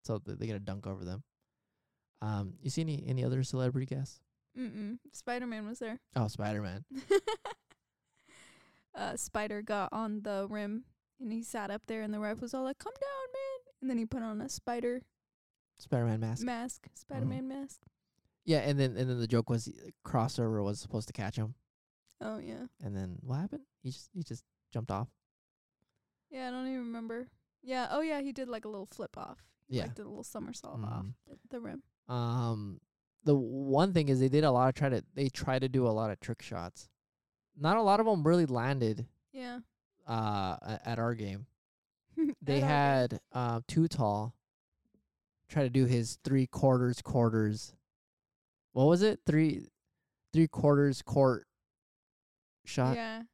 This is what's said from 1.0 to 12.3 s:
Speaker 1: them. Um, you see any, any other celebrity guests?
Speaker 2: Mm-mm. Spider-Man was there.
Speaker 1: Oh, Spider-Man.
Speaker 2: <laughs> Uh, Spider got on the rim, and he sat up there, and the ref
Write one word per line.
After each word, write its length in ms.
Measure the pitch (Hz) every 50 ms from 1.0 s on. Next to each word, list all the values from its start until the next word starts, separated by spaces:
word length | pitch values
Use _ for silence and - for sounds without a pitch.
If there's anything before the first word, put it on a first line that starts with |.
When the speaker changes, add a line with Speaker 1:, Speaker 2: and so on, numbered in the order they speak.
| 95
Speaker 1:
them. 160 | 95 113 131 143 _ _ _ _ _ _ _ _ _ _ _ _ _ _ _ _ _ _ _ 110
Um, 300 | 107 107 101 101 95 - - -
you 80 | 143
see 100 | - 160
any, 220 | 165 160 147 143 -
any 160 | - 131 127 123
other 200 | 123 127 131 131
celebrity 420 | - - 127 127 123 127 139 131
guests? 320 | 131 139 135 135 - - _ _ _ _ _ _ _ _
Speaker 2:
Mm-mm. 400 | 247 254 220 - 208 214 202 233 240 _ 285
Spider-Man 560 | _ - - - 240 247 254 240 226 214 214
was 100 | 208 233 -
there. 200 | 240 220 220 - _ _ _
Speaker 1:
Oh, 120 | 131 113
Spider-Man. 560 | 107 - - 104 104 107 101 107 92 87 98 - _
Speaker 2:
<laughs> 60 | 269 269 - - 392 403 - - 453 - _ - - _ _ _ - _ _ _ _ _ _ _ _ _ _ _ - - - - - _ _ _ _ _ _ _ _
Uh, 220 | 220 202 190 170
Spider 460 | - - - _ 214 208 208 208 208
got 260 | 214 - 214 208 190 - -
on 280 | 214 226 220 208 214 202
the 220 | 214 202 196 196 196
rim, 340 | 208 208 208 208 214 226 262 _ _ _ _ _ _ _
and 120 | 269 220
he 100 | 220 226
sat 300 | 233 - - 233 208 196
up 140 | 202 220 _
there, 140 | - 226 220
and 120 | 220 208 214
the 60 | 208
ref 220 | 214 208